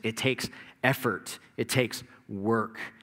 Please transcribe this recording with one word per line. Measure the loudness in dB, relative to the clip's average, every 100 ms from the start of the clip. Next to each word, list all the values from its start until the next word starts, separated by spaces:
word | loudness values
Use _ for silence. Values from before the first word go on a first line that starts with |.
it | -4 0
takes | 0 0 -2 -8 -18 0
effort, | 2 4 2 -2 -4 -14 -10 -6
it | 0
takes | 2 2 -2 -12 -18 -10
work, | -4 2 2 0 -6 -12 -14